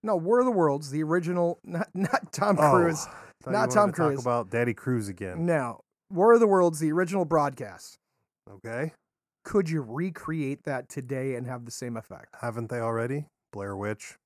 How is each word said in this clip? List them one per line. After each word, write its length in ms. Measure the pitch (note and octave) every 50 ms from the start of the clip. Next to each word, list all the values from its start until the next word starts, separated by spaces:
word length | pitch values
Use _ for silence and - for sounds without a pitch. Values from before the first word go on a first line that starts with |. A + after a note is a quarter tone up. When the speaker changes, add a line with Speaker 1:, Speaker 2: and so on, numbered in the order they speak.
| -
Speaker 1:
No, 140 | G#3+ G#3
War 220 | F3 D#3+ F3+ A3+ B3
of 60 | B3+
the 60 | B3+ A#3
Worlds, 380 | F#3+ E3+ D3+ C#3 C#3+ D3+ C#3
the 120 | C3+ D3+ D#3
original, 580 | D3+ E3 F3+ E3+ E3 F3+ F3 F3 E3+ E3+ -
<laughs> 40 | _
not, 240 | - F3 E3 G3+ - _
not 360 | F3+ F#3+ - - - - -
Tom 260 | - - G3+ G#3 G3 -
Speaker 2:
Oh, 100 | D3+ D3+ -
Speaker 1:
Cruise. 320 | F#3 E3+ E3+ D#3+ D3+ -
Speaker 2:
thought 100 | - - - - - _ _ _
you 60 | - F#3+
Speaker 1:
Not 60 | G#3
Speaker 2:
wanted 120 | A3 - B2+
Speaker 1:
Tom 160 | G#3+ G#3 G3+ E3
Speaker 2:
to 40 |
talk 100 | - E3 D3+
Speaker 1:
Cruise. 120 | C#3 C#3
Speaker 2:
about 300 | A#2+ B2 A#2+ A#2+ A#2 F#2+
Daddy 240 | A#2+ A#2 A#2+ A#2+ A2
Cruise 340 | - - C3 B2+ A#2+ G#2+ G2
again. 380 | F#2+ - G2+ F#2 F2+ E3 E3
Speaker 1:
No. 340 | F3 E3+ D3+ C3 A#2+ - - _ _ _ _ _ _
War 240 | G3 E3+ F#3+ A3+ A#3
of 60 | A#3
the 60 | A3+
Worlds, 320 | G#3+ G3 F#3 F3+ F3 E3 D3
the 140 | D#3+ D3+ D3+
original 320 | E3+ F#3 E3+ F#3+ G3 F3+
broadcast. 720 | D3+ D#3+ D#3 D3 C#3+ C3 - C3 G2+ F2+ E2+ - - - _ _ _ _ _ _ _ _ _ _ -
Speaker 2:
Okay. 420 | G2+ F#2+ - A#2 A2+ A#2+ D3 E3 - _ _ _ _ _ _ _ _ _ _
Speaker 1:
Could 240 | - - G#3 F#3 D#3+
you 100 | D#3+ D#3
recreate 840 | C3+ A2 A#2 C#3+ E3+ F#3+ D#3+ - - - D#3+ D#3+ C#3+ C3+ C#3 - _
that 260 | - C#3 B2+ B2+ _
today 460 | - D3 C3 B2 C#3 C3 C3 C3+ C3
and 100 | A#2+ B2+
have 180 | B2 B2+ B2 A#2+
the 60 | A#2+
same 260 | - - B2+ B2 A#2
effect? 380 | A2+ A2 _ F#2 F#2+ - _ - - -
Speaker 2:
Haven't 260 | A#2+ A2 A#2 A#2 A2
they 120 | B2 A#2+
already? 480 | A2+ A2+ A#2 A2+ A2+ A#2+ C3+ D3 D3+ _ _ _ _ _
Blair 240 | - G#2 G2 G2 G2
Witch. 420 | F#2+ G2+ G#2 G#2+ G#2+ - - - _ _